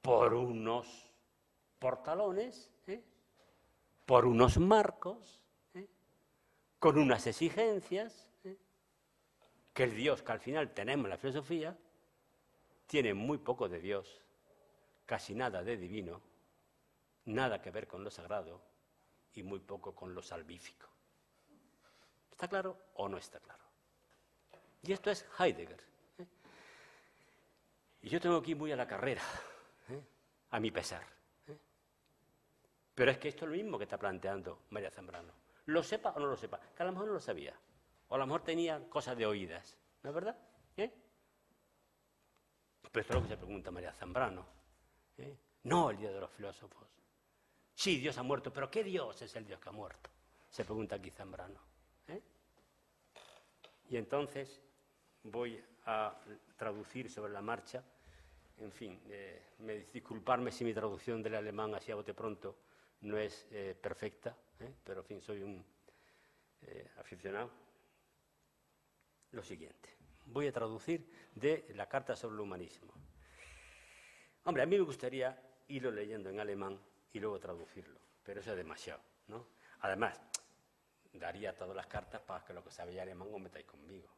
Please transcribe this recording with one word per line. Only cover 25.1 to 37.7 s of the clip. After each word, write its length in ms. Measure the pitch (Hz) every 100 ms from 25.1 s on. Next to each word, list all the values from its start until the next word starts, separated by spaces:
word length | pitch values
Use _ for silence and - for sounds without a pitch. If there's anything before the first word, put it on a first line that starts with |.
es 160 | 196 - -
Heidegger, 460 | 180 87 82 - - _ _ -
¿eh? 60 | 180 _ - - - - - - - _ - _ _ _ _ _ _ _
Y 40 | 107
yo 140 | 160
tengo 200 | 175 170
que 100 | 156
ir 60 | 156
muy 140 | 151
a 60 | 135
la 100 | 123
carrera, 340 | 98 131 120 - - - - - - -
¿eh? 120 | 135 139 _ _ _ _
a 80 | 117
mi 100 | 110
pesar, 320 | 95 - 85 - - _ _ -
¿eh? 80 | 151 _ _ _ _ _ _ _ _ _ _ _ _ _ -
Pero 160 | 127
es 60 | 131
que 100 | 151
esto 160 | 143
es 80 | 165
lo 60 | 165
mismo 200 | 214 135
que 60 |
está 140 | 101 101
planteando 680 | 101 92 95 95 90 - -
María 220 | 104 95
Zambrano. 420 | - 90 87 85 - _ - -
Lo 180 | 160
sepa 280 | 160 214 208
o 80 | 147
no 80 | 143
lo 100 | 123
sepa, 200 | 110 - -
que 100 | -
a 20 | 175
lo 80 |
mejor 140 | 185 214
no 60 | 190
lo 40 |
sabía, 340 | 135 90 69 - _